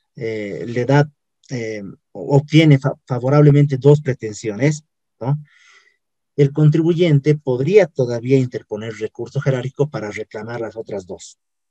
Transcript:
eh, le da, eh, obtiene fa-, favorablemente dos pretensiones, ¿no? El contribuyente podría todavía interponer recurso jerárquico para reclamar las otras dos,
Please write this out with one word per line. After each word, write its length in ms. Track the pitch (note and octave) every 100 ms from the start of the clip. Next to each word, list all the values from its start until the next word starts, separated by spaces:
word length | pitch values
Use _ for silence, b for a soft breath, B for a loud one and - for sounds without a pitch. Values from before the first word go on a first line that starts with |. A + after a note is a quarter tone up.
| _
eh, 500 | - A2+ A2 G2+ E2+ A2+
le 160 | A#2+
da, 260 | B2 C#3+ D3+ _ _ _ -
eh, 320 | B2+ A2+ G#2+ G2 - _
obtiene 640 | G2+ F2+ C#3+ D3 D3+ D#3+ C3+
fa-, 160 | C3+ - -
favorablemente 720 | B2 B2+ D3 D3 C#3+ C#3+ B2+
dos 220 | C#3 D3+
pretensiones, 840 | C#3 A#2+ A2 G#2 A2 G2+ D3 D3+ _ _ _ -
¿no? 240 | A#2+ D3+ b b b b b b _ _ _ -
El 160 | C#3
contribuyente 840 | D3 D#3 D#3 E3 E3+ F3 C#3 D3 D3+
podría 500 | C3+ B2 C#3 G#3 F3
todavía 500 | - A#2+ A#2 B2 C3+
interponer 560 | B2 A2+ - G#2 A2+
recurso 460 | G#2+ G#2+ - A#2 C#3+
jerárquico 480 | C#3+ C3 B2+ - C#3+
para 220 | G#2+ G#2
reclamar 500 | G#2 G#2+ A2 A2 A#2+
las 160 | A2 G#2+
otras 300 | - G2 F#2
dos, 320 | F#2 - _ _ _ _